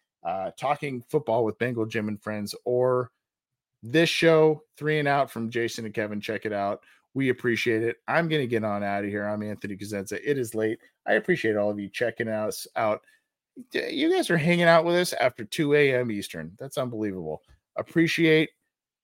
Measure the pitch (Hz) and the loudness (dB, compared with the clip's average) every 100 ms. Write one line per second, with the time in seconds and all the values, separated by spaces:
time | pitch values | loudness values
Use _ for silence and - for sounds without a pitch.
0 | _ _ 85 95 92 - 131 147 147 123 | _ _ -6 -6 -6 -4 -4 -2 -4 -8
1 | - 156 120 113 110 - 123 117 110 113 | -4 -2 0 2 0 0 -2 -2 -4 -2
2 | 107 104 107 107 101 - 123 123 127 127 | -4 -6 -6 -6 -8 -8 -2 0 2 2
3 | 123 _ _ _ _ _ _ _ 113 156 | -2 _ _ _ _ _ _ _ -2 2
4 | 165 - 165 160 156 151 - - 147 151 | 2 4 6 6 6 2 -6 -8 -4 0
5 | 143 143 131 113 113 120 117 - 110 110 | 2 0 0 -4 -4 -2 -2 -4 -8 -6
6 | 107 107 - 107 107 101 101 104 _ _ | -4 -6 -6 -6 -4 -2 -2 -4 _ _
7 | _ 131 135 123 123 110 123 110 117 - | _ -2 0 0 0 0 2 0 0 -4
8 | - 147 170 156 123 113 107 101 101 101 | -2 0 0 0 0 -2 -2 -2 -2 -4
9 | 101 104 104 104 104 104 104 95 98 101 | -4 -4 -4 -4 -6 -8 -10 -10 -8 -8
10 | 95 101 139 135 117 110 110 113 - _ | -6 -6 -2 -2 -2 -2 -2 -2 -10 _
11 | - 110 - 165 113 104 104 104 101 - | 0 0 2 0 0 0 0 -2 -8 -4
12 | 117 - 113 107 107 - - - 110 107 | -4 -2 -4 -2 -4 -6 -8 -2 0 -2
13 | - _ _ _ _ - - - - 262 | -6 _ _ _ _ -20 -8 -6 -4 0
14 | 320 370 - 170 156 175 170 165 170 175 | 0 2 2 2 2 4 6 6 6 2
15 | 175 - 123 - 104 - 143 147 143 127 | 0 0 0 -2 -6 -2 2 4 4 2
16 | 123 101 - 85 78 98 135 - 127 110 | 0 -4 -6 -10 -12 -12 -10 -6 -6 -4
17 | 107 92 80 76 _ _ _ - - 170 | -4 -4 -8 -10 _ _ _ -10 -2 0
18 | 165 - 165 156 156 _ _ _ _ _ | 2 2 4 4 2 _ _ _ _ _